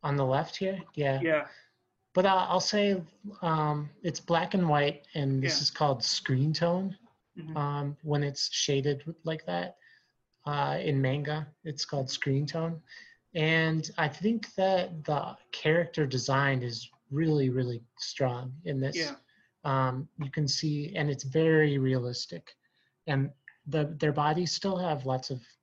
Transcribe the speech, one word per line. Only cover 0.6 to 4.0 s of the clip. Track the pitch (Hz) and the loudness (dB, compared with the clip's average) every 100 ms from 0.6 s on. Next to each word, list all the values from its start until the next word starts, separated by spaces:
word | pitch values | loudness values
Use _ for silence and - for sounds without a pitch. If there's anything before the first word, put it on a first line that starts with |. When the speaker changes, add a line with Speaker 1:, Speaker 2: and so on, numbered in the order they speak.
| 190 190 - | -4 -4 -8
Speaker 1:
Yeah. | - 143 135 | -2 0 2
Speaker 2:
Yeah. | 160 156 - - _ _ _ _ _ | 2 0 0 -14 _ _ _ _ _
Speaker 1:
But | - 190 | 2 4
I'll, | 190 - | 4 4
I'll | 185 | 0
say, | - 208 202 190 170 _ 202 196 | 2 2 2 2 -2 _ -16 -4
um, | 175 160 151 147 147 - | 0 2 2 0 -4 -6